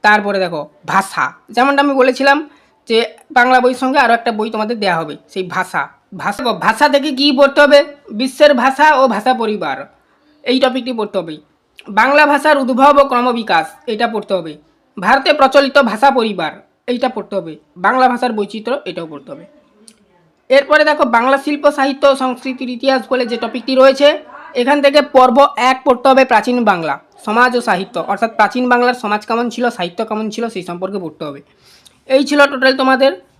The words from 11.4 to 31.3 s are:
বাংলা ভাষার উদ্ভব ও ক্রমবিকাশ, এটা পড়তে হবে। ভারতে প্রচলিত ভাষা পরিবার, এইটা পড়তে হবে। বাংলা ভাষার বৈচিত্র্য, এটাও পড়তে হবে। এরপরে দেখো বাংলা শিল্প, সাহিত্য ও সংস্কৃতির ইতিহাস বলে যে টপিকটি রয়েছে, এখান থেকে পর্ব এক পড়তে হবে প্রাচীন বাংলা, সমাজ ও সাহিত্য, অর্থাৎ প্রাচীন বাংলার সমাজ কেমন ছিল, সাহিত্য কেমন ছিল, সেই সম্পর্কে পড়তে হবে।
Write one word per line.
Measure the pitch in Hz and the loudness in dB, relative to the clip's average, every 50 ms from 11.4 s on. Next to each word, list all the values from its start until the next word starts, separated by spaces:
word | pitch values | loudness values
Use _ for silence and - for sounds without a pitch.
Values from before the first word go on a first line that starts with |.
| _ _ _ _ _ _ _ - _ - | _ _ _ _ _ _ _ -20 _ -4
বাংলা | 196 214 226 269 285 294 302 | 0 2 2 4 4 4 4
ভাষার | 294 294 277 285 311 302 | 4 2 2 2 2 2
উদ্ভব | 277 262 233 262 247 269 294 285 | 2 0 -2 2 4 4 4 6
ও | 285 277 | 4 2
ক্রমবিকাশ, | 277 262 240 247 254 233 233 220 - 208 160 156 - - _ _ | 2 0 -2 0 0 -2 -4 -2 0 0 0 -2 -4 -14 _ _
এটা | - 226 208 240 | -10 -4 -4 -4
পড়তে | 226 220 208 202 - 196 | -4 -4 -8 -6 -4 -6
হবে। | 180 165 160 147 - _ _ _ _ _ _ _ 208 | -4 -4 -8 -16 -18 _ _ _ _ _ _ _ -6
ভারতে | 175 208 254 269 269 302 294 | 0 0 0 2 2 0 2
প্রচলিত | 302 269 262 - 285 277 269 269 | 2 2 4 4 4 2 4 2
ভাষা | 285 269 220 196 214 269 277 | 2 2 2 0 2 2 2
পরিবার, | 240 254 220 220 196 180 160 151 - - _ _ _ _ _ | 2 2 -2 -2 -4 -6 -8 -8 -10 -14 _ _ _ _ _
এইটা | - 247 240 254 254 | -8 -6 -4 -4 -6
পড়তে | - 214 185 - 208 | -6 -8 -12 -8 -8
হবে। | 190 170 165 151 - _ _ _ | -8 -8 -8 -16 -18 _ _ _
বাংলা | 180 180 202 247 262 254 247 | -4 -2 0 2 2 2 2
ভাষার | 247 233 254 240 226 | 2 0 -4 -4 -2
বৈচিত্র্য, | 214 202 202 - 220 214 233 254 - - | -4 -6 -6 -8 -10 -6 -6 -6 -6 -6
এটাও | 185 170 175 170 | -10 -12 -12 -12
পড়তে | 156 151 143 139 - | -12 -16 -18 -18 -18
হবে। | 143 160 175 _ _ _ _ _ _ _ _ - _ _ _ _ _ _ _ _ _ _ _ _ | -20 -20 -20 _ _ _ _ _ _ _ _ -20 _ _ _ _ _ _ _ _ _ _ _ _
এরপরে | 262 277 277 269 294 311 302 | 0 0 2 2 2 2 2
দেখো | 311 294 - 302 | 2 2 0 0
বাংলা | 240 226 233 233 262 277 | 0 0 0 2 2 0
শিল্প, | 277 277 294 294 285 285 285 | 0 -2 -6 -6 0 0 0
সাহিত্য | 285 285 269 285 269 277 - | 0 0 -2 -4 -2 0 2
ও | 277 262 | 2 2
সংস্কৃতির | 269 262 262 247 247 - 269 254 - 269 247 | 2 -2 -6 -6 -6 -8 -10 -10 -8 -10 -10
ইতিহাস | 247 240 - 269 269 254 254 - | -10 -4 -2 0 0 0 -2 -4
বলে | 254 254 277 | -4 -4 -2
যে | 220 240 | -4 -4
টপিকটি | 233 233 226 - 247 - - 262 | -6 -6 -8 -8 -8 -6 -2 2
রয়েছে, | 254 262 269 262 269 285 294 320 - - - - - - - - | 4 4 4 4 4 2 2 2 0 -10 -18 -20 -20 -20 -8 -6
এখান | 247 247 269 294 294 | -4 0 0 0 2
থেকে | 277 277 277 294 | 2 2 2 2
পর্ব | 277 - - 262 254 254 233 277 285 277 - | 0 4 4 4 4 6 6 4 4 4 2
এক | 214 240 254 262 254 - | 0 0 0 0 0 0
পড়তে | 285 247 247 - 277 | -2 -2 2 2 2
হবে | 262 262 262 | 4 4 4
প্রাচীন | 262 240 214 - 254 247 247 233 | 4 2 0 0 0 -2 0 0
বাংলা, | 214 190 170 165 151 139 143 _ _ _ - - | 0 0 0 -2 -6 -6 -8 _ _ _ -14 -8
সমাজ | 214 214 233 247 247 233 | -4 0 2 2 2 0
ও | 240 | -2
সাহিত্য, | 233 226 190 180 190 - - 170 160 | -2 -2 -2 -2 -4 -8 -8 -8 -6
অর্থাৎ | - 196 196 233 226 - | -6 -4 -4 -4 -4 0
প্রাচীন | - 214 202 - 247 247 247 | 0 0 0 0 -4 0 0
বাংলার | 247 240 247 247 247 | 2 2 2 0 0
সমাজ | 247 - 202 208 214 - | -2 -4 -6 -6 -6 -4
কেমন | - 226 233 240 240 | -4 -4 -4 -4 -6
ছিল, | - - 247 240 | -6 -4 -4 -4
সাহিত্য | 240 - 180 175 175 - 220 | -4 -4 -8 -8 -6 -8 -8
কেমন | 214 214 214 220 214 | -6 -6 -6 -6 -8
ছিল, | 214 226 233 226 | -8 -8 -8 -8
সেই | 226 185 170 | -8 -10 -12
সম্পর্কে | 180 175 175 185 185 202 196 | -10 -10 -10 -8 -8 -8 -10
পড়তে | 180 156 - _ 160 | -10 -10 -12 _ -12
হবে। | 147 | -12